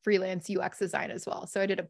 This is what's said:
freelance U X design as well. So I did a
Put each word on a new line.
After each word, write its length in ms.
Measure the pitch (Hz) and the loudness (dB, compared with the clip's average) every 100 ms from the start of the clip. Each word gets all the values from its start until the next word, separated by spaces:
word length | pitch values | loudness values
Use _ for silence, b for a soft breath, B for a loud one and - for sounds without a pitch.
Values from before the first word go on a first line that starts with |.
freelance 460 | - 202 185 185 165 | 6 4 4 -2 -2
U 140 | 190 | -2
X 160 | - - | -2 -2
design 320 | 190 - - | -2 0 -2
as 160 | - - | -6 -6
well. 180 | - - | -6 -4
So 160 | 202 | 0
I 60 | 196 | 0
did 120 | |
a 100 | 190 | 0